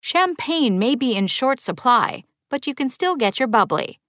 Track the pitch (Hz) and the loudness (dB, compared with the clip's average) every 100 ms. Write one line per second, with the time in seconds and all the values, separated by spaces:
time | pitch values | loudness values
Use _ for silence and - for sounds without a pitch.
0 | - 330 370 330 - 330 269 185 220 277 | -2 0 0 -2 -4 0 2 2 0 0
1 | 262 202 190 - 262 269 - 180 254 240 | 0 0 0 0 0 0 -2 0 2 2
2 | - - - _ _ 277 - 262 269 - | 2 -6 -16 _ _ -6 -6 -4 -4 0
3 | 370 339 214 - 262 220 196 151 - - | -2 0 0 0 0 2 2 0 -4 -10